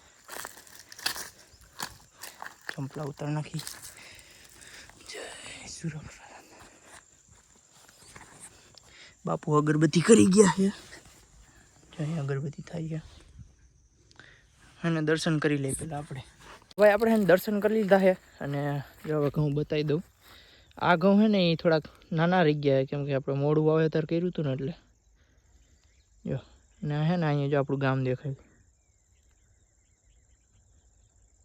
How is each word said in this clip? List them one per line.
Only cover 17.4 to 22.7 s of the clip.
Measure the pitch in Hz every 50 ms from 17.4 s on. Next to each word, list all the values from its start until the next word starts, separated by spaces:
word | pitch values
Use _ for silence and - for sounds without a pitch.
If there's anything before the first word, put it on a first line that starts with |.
| - 220 208 202
કરી | 196 214 220 220
લીધા | 214 185 202 190
છે. | 190 185 185 - _ - - -
અને | - 143 143 143 147 143 143 143 131 - - - -
જો | 156 156 151
હવે | 147 139 -
ઘઉં | 160 151 147 143
બતાવી | 147 151 - 156 151 151
દઉં. | 151 151 170 - _ _ _ _ - - - - - - - _ _ - -
આ | - 160 175
ઘઉં | 165 180 196 196 202
છે | 214 220
ને | 208 196 180 170
એ | 165
થોડાક | - - 175 160 156 - - - - - -
નાના | 175 156 165 175 180 185 170
રહી | 151 151 147 143
ગયા | 143